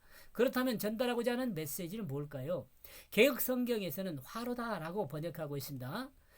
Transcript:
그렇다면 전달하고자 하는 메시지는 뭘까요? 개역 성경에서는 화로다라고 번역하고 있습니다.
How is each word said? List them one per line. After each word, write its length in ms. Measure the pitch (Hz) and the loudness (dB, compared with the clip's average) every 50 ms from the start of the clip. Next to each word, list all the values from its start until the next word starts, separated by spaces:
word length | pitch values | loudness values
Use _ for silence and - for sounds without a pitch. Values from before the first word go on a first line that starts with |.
| - - - - - - | -20 -20 -20 -20 -20 -4
그렇다면 460 | - 208 240 269 - 254 262 262 226 190 | 2 4 4 4 4 2 2 2 2 2
전달하고자 540 | 196 208 226 214 254 240 240 240 220 240 | 0 0 0 2 2 2 2 2 2 2
하는 220 | 240 247 262 240 185 | 2 2 0 0 -2
메시지는 520 | 156 156 151 - - 175 160 202 226 196 | -2 -4 -4 -4 -4 -4 -4 -4 -4 -4
뭘까요? 640 | 135 135 143 147 147 - 131 127 127 - 143 - - - - - - - - - - | -2 -2 -4 -4 -4 -6 -4 -2 -2 -2 -2 -4 -8 -14 -20 -20 -18 -18 -18 -16 2
개역 300 | - 202 240 285 247 - | 6 8 8 8 6 4
성경에서는 800 | - - 254 247 247 240 240 214 190 170 - 190 190 185 156 135 | 2 2 2 2 2 2 0 0 0 -2 -2 -2 -2 -4 -4 -6
화로다라고 920 | - - - 226 240 240 247 240 233 233 208 160 156 170 175 214 190 135 | -8 -8 -6 -4 -4 -2 -2 -2 -2 -2 -2 -4 -4 -4 -2 -2 -2 -2
번역하고 480 | 151 151 160 170 - 170 156 143 143 | -2 -4 -4 -4 -4 -4 -4 -4 -4
있습니다. 540 | 139 135 - 139 123 127 127 170 233 262 269 - - - - - | -4 -4 -6 -6 -6 -6 -4 -4 -4 -6 -8 -12 -18 -20 -20 -20